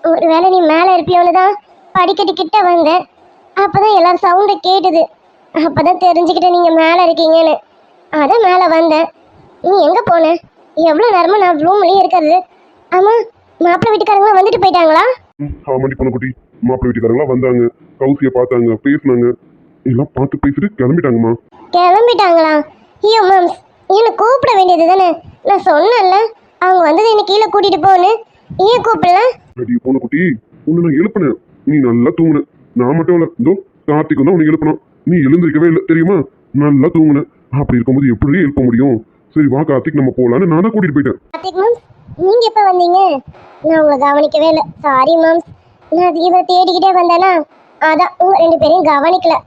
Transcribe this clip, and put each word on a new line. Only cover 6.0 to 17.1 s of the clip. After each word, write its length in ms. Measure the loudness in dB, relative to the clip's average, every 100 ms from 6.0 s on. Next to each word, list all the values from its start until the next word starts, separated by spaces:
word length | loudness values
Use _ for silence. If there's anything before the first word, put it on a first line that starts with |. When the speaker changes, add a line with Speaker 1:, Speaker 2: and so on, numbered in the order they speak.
Speaker 1:
தெரிஞ்சுக்கிட்டேன் 520 | 0 0 0 0 0 2
நீங்க 140 | 2 2
மேல 200 | 2 2 0
இருக்கீங்கன்னு. 480 | 0 2 2 2 -2 _ _ _ _ _
அதான் 340 | -4 0 2 2
மேல 160 | 2 2
வந்தேன். 320 | 2 0 0 -2 _ _ _ -20 _ -2
நீ 80 | 0 2
எங்க 140 | 0 0
போன? 240 | 0 0 -2 -6 _ _ -2
எவ்வளவு 380 | 0 2 0 2
நேரமா 220 | 0 0
நான் 180 | 0 0
ரூம்லயே 320 | 0 0 2 2
இருக்கிறது? 360 | 2 0 0 0 -2 _ _ _ _
ஆமா, 200 | 0 2 0 -2 _ _ _
மாப்பிள்ளை 320 | -2 0 0
வீட்டுக்காரங்களாம் 460 | -2 0 2 2 2
வந்துட்டு 240 | 2 0
போயிட்டாங்களா? 420 | 0 2 2 2 0 -4 _ _
Speaker 2:
ம், 120 | -12 -12 -6
ஆமாடி 240 | -4 -4 -4
பொண்ணுக்குட்டி, 320 | -4 -4 -8 -10 _ _ -4
மாப்பிள்ளை 200 | -2 -2
வீட்டுக்காரங்களாம் 420 | -2 0